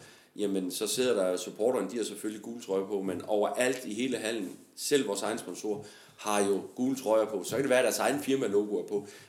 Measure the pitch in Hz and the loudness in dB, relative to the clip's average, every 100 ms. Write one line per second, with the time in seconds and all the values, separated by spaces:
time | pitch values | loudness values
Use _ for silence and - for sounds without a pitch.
0 | - - - - 101 95 90 - 104 127 | -18 -20 -14 -4 -2 0 -2 -2 -2 2
1 | 127 104 92 90 101 - 117 127 95 117 | 2 4 2 0 -4 0 0 2 -2 -4
2 | 104 101 110 107 - - - 95 98 101 | -4 -6 -8 -8 -12 -10 -2 -2 0 -2
3 | 95 87 - 107 104 - 127 135 - 107 | -2 -4 0 2 2 2 0 0 -4 -2
4 | 127 113 110 113 90 - - - - 143 | -2 -2 -2 -4 -6 -10 -18 -8 2 2
5 | 107 101 107 113 - 87 107 104 - - | 2 -2 -2 -4 -6 -6 -4 -4 -8 -18
6 | - - 104 104 101 95 - - 127 131 | -20 -8 0 2 4 2 -2 -2 0 0
7 | 104 110 107 98 85 113 143 127 117 98 | 4 4 4 -2 -2 0 4 4 4 2
8 | 107 143 131 135 110 101 104 95 - 101 | 2 2 2 2 4 2 2 -2 -2 -4
9 | 101 - | -6 -16